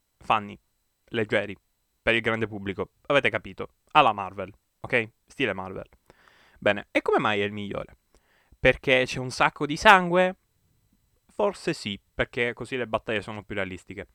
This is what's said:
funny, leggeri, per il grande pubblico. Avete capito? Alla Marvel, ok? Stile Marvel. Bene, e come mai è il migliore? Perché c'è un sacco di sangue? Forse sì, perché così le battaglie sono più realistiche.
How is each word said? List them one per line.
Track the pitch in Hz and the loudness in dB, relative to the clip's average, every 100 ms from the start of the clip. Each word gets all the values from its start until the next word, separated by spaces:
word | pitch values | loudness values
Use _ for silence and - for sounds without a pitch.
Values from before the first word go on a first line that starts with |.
| _ _ | _ _
funny, | - 113 101 98 _ _ _ _ _ | 0 0 -2 -14 _ _ _ _ _
leggeri, | 113 107 110 101 95 _ _ _ _ | -4 0 0 -2 -8 _ _ _ _
per | - | 0
il | 113 | 2
grande | 113 113 110 | 2 -2 -2
pubblico. | 107 98 95 90 _ - | -6 -8 -6 -8 _ 0
Avete | 143 117 | 2 2
capito? | 107 98 92 95 _ _ | -2 -6 -12 -14 _ _
Alla | 156 131 | 4 4
Marvel, | 101 95 98 95 - _ _ | 2 -4 -8 -12 -14 _ _
ok? | - 127 110 _ _ | -4 -2 -2 _ _
Stile | - 123 | -4 -4
Marvel. | 95 92 101 - _ _ _ _ _ _ _ | -4 -8 -12 -16 _ _ _ _ _ _ _
Bene, | 104 101 - | 0 0 -2
e | 294 | -2
come | - 415 | 0 2
mai | 120 104 | 2 0
è | |
il | 104 | -2
migliore? | 104 101 - - - _ _ _ _ _ _ | -4 -8 -8 -10 -16 _ _ _ _ _ _
Perché | 131 127 - 127 127 | 2 2 2 2 2
c'è | 131 | -4
un | 127 | -6
sacco | - 151 - 147 | 0 0 0 -4
di | 151 | 4
sangue? | 220 190 180 180 185 185 _ _ _ _ _ _ _ _ _ | 8 8 6 2 2 -2 _ _ _ _ _ _ _ _ _
Forse | - 202 - - | -2 -2 -2 -6
sì, | 160 107 98 _ | -6 -6 -10 _
perché | - 127 - 120 | -4 -4 -2 -4
così | 113 120 131 | -4 -8 -6
le | 113 | -4
battaglie | 110 - 107 | -4 -2 -4
sono | 104 107 | -4 -12
più | 101 | -8
realistiche. | 101 92 92 - 95 87 | -6 -6 -8 -14 -16 -16